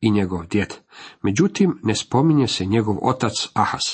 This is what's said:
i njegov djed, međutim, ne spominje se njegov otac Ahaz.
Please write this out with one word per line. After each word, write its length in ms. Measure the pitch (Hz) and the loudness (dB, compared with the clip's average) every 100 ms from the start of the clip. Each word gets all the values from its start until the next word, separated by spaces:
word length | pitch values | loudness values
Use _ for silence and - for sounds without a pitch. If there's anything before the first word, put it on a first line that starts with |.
i 100 | 113 | 0
njegov 360 | 104 95 90 82 | 2 0 -4 -4
djed, 280 | 104 95 - _ - - - | -2 -2 -8 _ -20 -20 -8
međutim, 560 | 101 101 196 202 190 - | -2 2 2 2 0 0
ne 120 | 113 | -2
spominje 540 | 104 - 123 160 151 127 | -4 0 2 4 4 2
se 160 | - | -2
njegov 320 | 92 113 107 98 | 0 0 0 0
otac 300 | - 127 110 - - | -2 -2 -2 -4 -4
Ahaz. 280 | - 107 - - | -2 -2 -2 -6